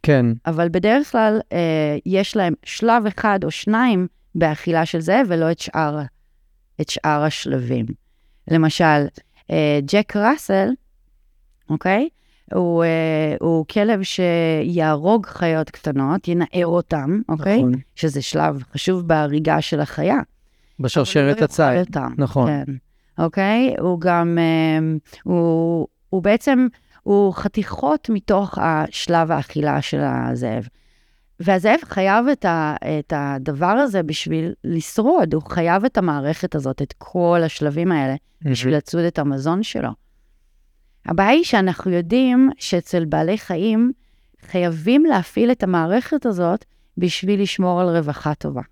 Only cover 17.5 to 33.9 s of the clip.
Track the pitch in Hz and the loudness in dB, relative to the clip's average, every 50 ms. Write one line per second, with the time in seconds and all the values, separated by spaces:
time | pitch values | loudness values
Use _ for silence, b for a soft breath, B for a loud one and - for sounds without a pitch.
17.5 | 202 240 - 123 127 127 135 _ _ - - 160 139 139 127 - - 156 151 156 | 2 2 2 2 0 -2 -4 _ _ -4 -4 -2 -2 -4 -6 -4 -2 -2 -2 -2
18.5 | 147 139 127 _ - 147 - - 185 180 175 160 160 156 151 147 143 151 160 156 | -4 -6 -10 _ -10 -6 -2 -2 -2 -2 0 0 2 2 2 0 -2 -2 0 0
19.5 | 156 156 156 - - 147 147 - - - 147 180 247 277 - _ _ _ _ _ | 0 0 0 -2 -2 -2 -2 -4 -4 -4 0 0 0 0 -2 _ _ _ _ _
20.5 | _ _ _ _ _ - 131 127 - 160 135 - - 156 139 139 - - - 143 | _ _ _ _ _ -6 -6 -2 0 0 0 2 2 2 4 4 2 2 0 0
21.5 | - - 160 135 127 160 180 - - 143 131 127 123 143 143 127 - 139 123 147 | 2 2 2 2 2 0 0 -2 -4 -6 -6 -6 -4 -2 -2 0 2 0 2 2
22.5 | 147 143 135 135 139 131 _ _ _ _ _ _ _ - 165 165 - 196 190 196 | 0 -2 -4 -8 -10 -12 _ _ _ _ _ _ _ -2 -2 -2 0 0 0 2
23.5 | 214 233 254 262 - - - 180 180 170 160 180 175 170 170 170 170 170 165 165 | 2 2 2 0 0 0 -2 -2 -2 0 2 2 2 2 2 2 2 2 2 2
24.5 | 165 160 160 160 156 156 160 160 160 156 B B B B B - 180 175 170 170 | 2 2 2 2 2 0 0 0 -2 -4 B B B B B -2 0 2 2 2
25.5 | 165 165 165 165 170 165 156 - _ _ _ _ - 190 165 202 208 233 - - | 2 2 0 0 0 -2 -4 -4 _ _ _ _ -4 0 2 2 2 2 2 2
26.5 | 269 247 254 240 b b b b b b b - 202 202 202 196 180 - - 202 | 2 4 2 0 b b b b b b b 2 4 4 4 2 0 -2 -6 -4
27.5 | - - 196 - - - - 277 311 302 _ - 220 202 - - 208 190 202 190 | -4 -4 -4 -4 -6 -4 0 0 0 0 _ -2 -4 -4 0 0 0 2 2 -2
28.5 | - - - 165 160 156 156 - - - - - 170 165 165 160 165 143 135 - | -4 -2 0 0 2 0 -2 -4 -6 -8 -4 0 2 2 2 2 0 -2 -2 -4
29.5 | - 151 147 147 139 147 139 - - 143 143 139 127 127 123 123 123 120 127 117 | -4 -2 0 0 0 -2 -2 -2 -2 -2 -2 -2 -2 -2 -2 -4 -4 -4 -4 -4
30.5 | 110 117 110 123 _ _ _ _ _ _ _ _ _ _ _ _ _ _ 180 185 | -4 -6 -8 -10 _ _ _ _ _ _ _ _ _ _ _ _ _ _ 0 0
31.5 | 196 185 170 214 233 330 - - - 196 190 190 196 220 240 269 285 - - 190 | 0 2 4 2 2 2 0 -4 -4 0 2 2 2 2 2 2 0 0 0 0
32.5 | 170 165 156 151 151 - - - 156 151 147 _ 160 147 143 139 139 135 131 156 | 0 0 -2 -4 -4 -6 -6 -4 -4 -4 -4 _ -4 -4 -4 -4 -4 -6 -6 -6
33.5 | 147 139 170 175 208 247 285 269 | -4 -2 0 2 2 2 2 2